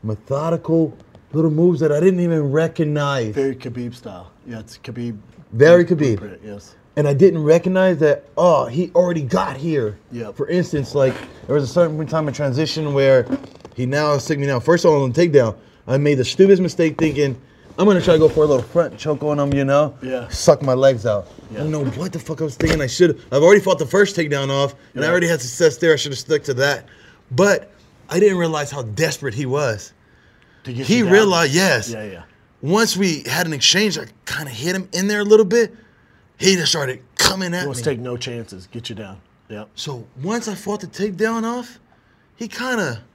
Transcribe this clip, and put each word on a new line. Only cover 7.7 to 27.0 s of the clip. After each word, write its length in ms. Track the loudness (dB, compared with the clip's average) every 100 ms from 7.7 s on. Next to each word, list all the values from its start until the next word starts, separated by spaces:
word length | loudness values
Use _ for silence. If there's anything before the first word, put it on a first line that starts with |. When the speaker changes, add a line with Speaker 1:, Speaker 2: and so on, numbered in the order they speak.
| 2 2 2
Speaker 1:
that, 260 | 2 0 -4 0
oh, 300 | 2 4 0
he 260 | -4 -2
already 280 | 2 2 0
got 340 | -2 -2 -4 -6
here. 420 | -4 -2 -4 -6 _
Speaker 2:
Yep. 240 | -12 -12 -8
Speaker 1:
For 120 | -4
instance, 460 | -2 -2 -4 -4
like, 200 | 0 0 -2 -12 -20 -4
there 80 | -2
was 80 |
a 80 | 0
certain 340 | 2 0 0 -4
time 220 | -4 -4
of 60 | -4
transition 580 | -4 -2 -4 -4 -2
where 320 | 2 4 4 2 -6 -8 -20 -20
he 100 | -8
now 280 | -4 0 0
is 120 | 0
taking 180 | -2 -4
me 40 | -2
down. 140 | -2
First 240 | 2 4
of 80 | 4
all, 100 | 2
on 80 | 2
the 100 | 2 4
takedown, 280 | 6 4 -2 -14 _ -4
I 80 | 0
made 160 | 2 0
the 60 |
stupidest 380 | 0 4 6 6
mistake 340 | 4 0 -2 0
thinking, 400 | -2 0 -2 -2 _ _ -20 0
"I'm 100 | 2
gonna 140 | 4
try 140 | 4
to 60 | 6
go 80 | 6
for 160 | 4
a 20 | 2
little 160 | 2
front 340 | 0 -2 -2 -4
choke 280 | -6 -4
on 160 | -2 -2
him," 120 | 0
you 120 | 0
know? 300 | 2 2 2 -2
Speaker 2:
Yeah. 260 | -8 -8 -8
Speaker 1:
Suck 340 | -2 4 4
my 120 | 4
legs 300 | 4 4 2
out. 220 | -2 -4 -6 -20 -18
Speaker 2:
Yeah. 80 | -8
Speaker 1:
I 40 |
don't 80 | -6
know 120 | -4
what 280 | -6 -6 -8
the 80 | -10
fuck 200 | -10 -8
I 40 |
was 100 | -8
thinking. 260 | -4 -2 -2
I 60 | -4
should, 340 | 2 2 2 -2
I've 100 | 4
already 180 | 6 6
fought 200 | 4 -2
the 60 | 0
first 280 | 2 2 0
takedown 320 | -4 -4 -2
off, 260 | 0 -2 -4 -18
and 80 | -6
I 60 | 0
Speaker 2:
Yeah. 20 |
Speaker 1:
already 160 | 0 0
had 140 | -2
success 380 | -4 0 0 2
there. 140 | 2
I 20 | 2
should 160 | 0
have 60 | -8
stuck 240 | -2 -2
to 100 | -2
that. 320 | 0 0 0 -6 -20